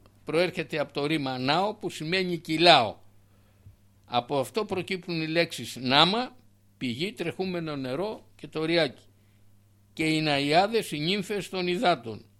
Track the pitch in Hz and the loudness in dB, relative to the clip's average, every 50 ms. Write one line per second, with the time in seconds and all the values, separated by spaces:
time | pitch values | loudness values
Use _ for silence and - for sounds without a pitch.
0 | - - _ - - 151 147 165 180 170 - 180 156 - 165 151 139 143 - 147 | -20 -20 _ -16 -8 -2 0 2 2 0 -2 -6 -8 -6 -4 -4 -4 -4 -4 -4
1 | 143 151 160 151 139 131 131 127 127 135 151 175 196 214 208 - - 165 - - | -2 -2 -2 -2 -2 -4 -4 -2 0 0 2 2 0 -2 -4 -6 -8 -10 -8 -8
2 | 151 160 180 190 185 180 175 160 - 165 156 156 170 175 156 135 113 101 - - | -6 -2 -2 -2 -2 -2 -4 -6 -4 -4 0 6 8 8 10 8 8 2 -2 -8
3 | - - _ - - _ _ _ _ _ _ _ - - - _ _ _ _ _ | -18 -20 _ -20 -20 _ _ _ _ _ _ _ -20 -20 -20 _ _ _ _ _
4 | _ - 120 123 120 - 147 139 123 - - 220 208 208 196 185 170 - 190 180 | _ -2 -2 -2 0 0 -2 -2 -2 -2 -4 -6 -4 -4 -4 -6 -4 -4 -6 -8
5 | - 180 170 160 160 156 160 170 170 165 - 127 117 - - 117 131 127 135 147 | -6 -6 -4 -4 -4 0 2 0 0 0 -2 -10 -10 -10 -10 -6 0 4 6 6
6 | 165 180 202 233 254 - - - - _ _ _ _ _ _ - 131 123 113 131 | 6 6 4 -2 -4 -6 -10 -20 -20 _ _ _ _ _ _ -8 -6 -6 -4 -4
7 | 170 214 254 - 170 165 - - 190 190 180 170 165 156 147 139 131 127 131 156 | -4 -6 -4 -6 -6 -6 -4 -4 -6 -4 -4 -6 -6 -6 -8 -6 -6 -6 -4 -4
8 | 196 214 220 - - - _ - - - - 156 160 160 170 170 156 123 - - | -6 -6 -8 -12 -16 -20 _ -20 -18 -10 -6 -4 -2 2 4 4 2 2 -2 -10
9 | - - _ _ _ _ _ _ - - - - _ _ _ _ _ _ - - | -20 -20 _ _ _ _ _ _ -20 -20 -20 -20 _ _ _ _ _ _ -6 -2
10 | 160 156 156 156 156 151 143 139 143 147 151 175 196 220 233 220 - - 160 147 | 0 2 2 2 2 2 2 2 2 4 4 4 4 4 0 -2 -2 -2 -6 -4
11 | 151 170 196 208 180 - 208 196 165 - 196 185 180 180 175 180 247 175 170 123 | -2 -2 -2 -2 -2 -4 -6 -6 -6 -6 -6 -4 -2 -2 -2 2 2 2 2 2
12 | 117 113 107 98 - - _ | -2 -12 -12 -12 -16 -20 _